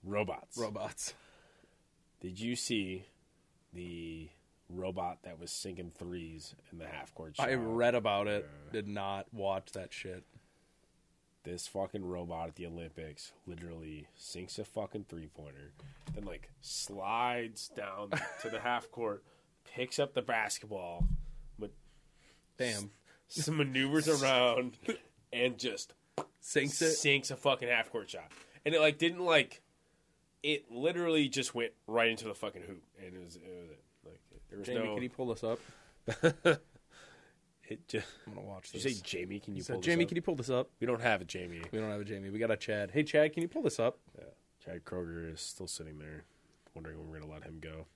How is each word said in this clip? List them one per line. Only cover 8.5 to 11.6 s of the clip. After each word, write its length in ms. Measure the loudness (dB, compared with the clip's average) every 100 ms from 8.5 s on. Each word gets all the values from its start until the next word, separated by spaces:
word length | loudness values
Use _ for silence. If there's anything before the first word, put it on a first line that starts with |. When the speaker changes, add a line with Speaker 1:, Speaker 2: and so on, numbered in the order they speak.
| -12 -6
Speaker 1:
Yeah. 60 |
Speaker 2:
Did 160 | -6 -4
not 380 | -4 -2 -4 -6
watch 400 | -4 0 0 -2
that 200 | -10 -8
shit. 320 | -8 -8 -10 -14 -20 _ _ _ _ _ _ _ _ _ _
Speaker 1:
This 220 | -8 -8